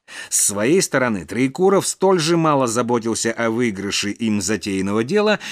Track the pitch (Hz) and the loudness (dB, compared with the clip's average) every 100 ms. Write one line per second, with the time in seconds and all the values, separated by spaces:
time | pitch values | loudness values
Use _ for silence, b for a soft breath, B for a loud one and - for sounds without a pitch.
0 | - B B - - 101 113 180 - 143 | -20 B B -2 0 0 2 2 2 0
1 | 127 104 80 107 131 135 185 196 135 - | 0 -2 -4 -2 -2 2 2 2 0 0
2 | 190 190 156 170 160 147 127 113 117 120 | 2 2 2 2 2 2 2 0 0 0
3 | 110 107 117 - 113 113 123 98 98 92 | 0 -2 -2 -2 -2 0 0 -2 -4 -4
4 | 101 98 113 104 92 107 104 95 95 104 | -4 -4 -2 -2 -2 -4 -2 -2 0 -2
5 | 120 202 208 202 B | 0 0 0 0 B